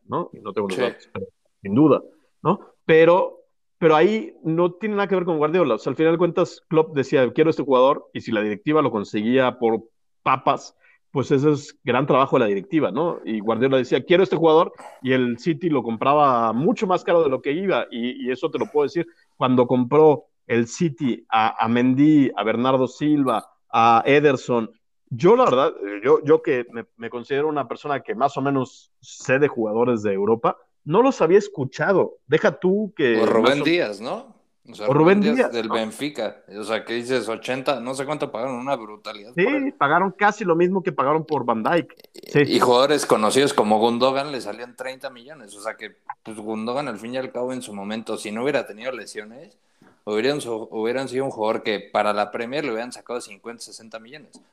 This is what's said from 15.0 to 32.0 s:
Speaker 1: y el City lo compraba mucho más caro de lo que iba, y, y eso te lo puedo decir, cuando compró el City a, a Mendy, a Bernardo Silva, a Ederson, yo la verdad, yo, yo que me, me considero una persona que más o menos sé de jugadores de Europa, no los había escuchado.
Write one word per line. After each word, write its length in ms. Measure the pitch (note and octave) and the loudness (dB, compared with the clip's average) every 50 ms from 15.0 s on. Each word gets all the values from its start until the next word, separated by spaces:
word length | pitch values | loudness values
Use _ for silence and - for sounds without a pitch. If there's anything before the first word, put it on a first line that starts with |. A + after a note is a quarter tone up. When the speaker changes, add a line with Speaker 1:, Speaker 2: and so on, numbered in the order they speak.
Speaker 1:
y 100 | - B2+ | -2 0
el 260 | C3 B2+ B2 A#2+ A#2+ A#2 | 0 2 0 0 -2 -4
City 300 | - F3 D#3+ C#3+ F#3+ E3+ | -4 -4 -4 -2 -2 -2
lo 140 | D3+ C3 A2 | -2 0 -2
compraba 680 | A#2 A2+ G#2+ B2+ C3+ C#3+ D3+ D3 C3+ B2+ A#2 A#2 A2+ | -4 -6 -2 0 2 4 4 4 4 4 2 2 0
mucho 360 | A2 A#2+ D3+ G3+ A3 - A3 F#3 | 0 0 0 0 0 0 -2 -2
más 160 | F3+ E3+ - | -2 -2 0
caro 180 | G3+ F3 E3+ | 2 2 2
de 80 | E3 C#3 | 2 2
lo 100 | C3 B2+ | 0 -2
que 120 | - C#3+ | -2 -4
iba, 340 | C#3+ F3 G3+ F#3+ D#3 A#2+ - - | -4 -2 -2 0 0 0 -2 -4
y, 340 | B2+ A#2 A#2 B2 C3+ C#3 B2+ | -6 -6 -6 -6 -6 -6 -6
y 60 | B2 | -6
eso 180 | B2+ B2 D#3+ D#3 | -4 -4 -4 -6
te 80 | D#3 C3 | -4 -4
lo 80 | A2+ | -6
puedo 200 | G#2+ - D3 C#3+ | -2 0 -2 -2
decir, 200 | C3+ - E3+ E3 - _ _ _ _ _ | 0 -2 -6 -6 -6 _ _ _ _ _
cuando 320 | _ C#3 B2+ B2+ B2+ B2 A#2+ | _ 0 2 4 2 2 2
compró 560 | C3+ B2+ B2 A#2+ D3 D3+ D#3+ D#3 C#3 B2 - _ _ _ _ - | 2 0 0 2 4 6 6 6 6 4 -2 _ _ _ _ -2
el 180 | A#2+ A#2 A#2+ | 0 0 0
City 580 | A2+ - - F3+ E3 C3+ - D3 A#2+ G#2+ - - _ | -2 -2 -2 -2 -2 -2 -2 -4 -4 -4 -4 -6 _
a, 360 | A2 A2 A2 G#2+ - - A2+ | 0 2 2 0 0 -2 0
a 40 | A2 | 0
Mendy, 640 | A#2 A#2+ B2 C3 B2+ C3+ D3 D#3 D#3 D3 C3+ A#2+ - | 2 2 2 2 4 4 4 6 6 6 4 2 0
a 80 | G2+ | -2
Bernardo 460 | G#2 A2 A2 A2+ B2 C#3 C#3 C3 B2+ A#2+ | -2 -2 0 0 0 2 2 2 0 -2
Silva, 600 | - - D3 D3+ D3+ D3 C3+ B2 A2+ G2+ - - _ _ _ _ | -4 -4 -2 0 0 2 2 0 -2 -2 -4 -8 _ _ _ _
a 320 | - A#2 A2+ A#2 A#2 A#2 - | 0 4 4 6 4 4 4
Ederson, 680 | C#3 C3+ D3 D3 D3 C3 A#2+ - - B2 A#2 A2+ - - _ _ _ _ _ _ _ | 4 4 4 4 4 2 2 -2 -2 -2 -2 -2 -4 -10 _ _ _ _ _ _ _
yo 260 | B2+ A2+ D3+ F#3 A#3 | -6 2 4 4 6
la 80 | B3+ B3+ | 6 6
verdad, 280 | F#3 B2+ B2+ C#3+ - - - G2 G2+ G#2 G2+ | 4 4 2 2 0 -2 -4 -8 -8 -8 -2
yo, 220 | G#2 C3 D#3 D#3 D3+ | 2 2 2 2 4
yo 180 | C#3+ D#3+ D#3 | 2 2 2
que 240 | D#3+ E3 C3+ B2 A#2+ - | 2 0 -2 -2 -2 -6
me, 140 | A#2 A#2 A2 - _ | -10 -14 -14 -14 _
me 120 | _ A#2 A2 | _ -14 -10
considero 380 | A#2+ A#2+ A#2 - C#3 C#3 D3+ | -10 -12 -8 -4 -4 -2 -2
una 220 | D#3 D3+ C#3+ C3 - | -2 -4 -4 -6 -6
persona 320 | B2+ - - D3 C#3+ B2+ | -10 -10 -6 -6 -6 -6
que 160 | - - G#2 | -6 -8 -2
más 200 | A2 C3+ C#3 - | -2 -2 -2 0
o 40 | C#3 | -2
menos 500 | C3 C#3+ C#3 C3+ B2 - - - _ _ _ _ | -2 -2 -2 -2 -4 -6 -10 -20 _ _ _ _
sé 380 | _ - - - - - B2+ C#3 | _ -20 -20 -12 -2 -2 2 2
de 80 | D3 | 2
jugadores 560 | C3+ - A#2+ A2 G#2+ G#2+ A2+ A#2+ B2 A#2+ A2 | 0 0 -2 -4 -2 0 0 0 0 0 0
de 100 | G#2 G#2 | -2 -2
Europa, 440 | G2 G2 G2+ G#2+ A2+ A2 - F#3 - - _ _ _ _ _ | -2 0 0 0 0 0 0 -4 -4 -4 _ _ _ _ _
no 180 | C#3+ D#3+ G#3+ | 0 2 2
los 180 | B3+ C#4 - - | 4 2 2 2
había 160 | E3 D#3+ F#3 G#3 | 2 4 4 4
escuchado. 760 | G3+ - - D#3 B2+ C#3 - - D3+ F3+ G3 E3 | 2 0 -6 -8 -8 -8 -6 -4 -2 2 2 2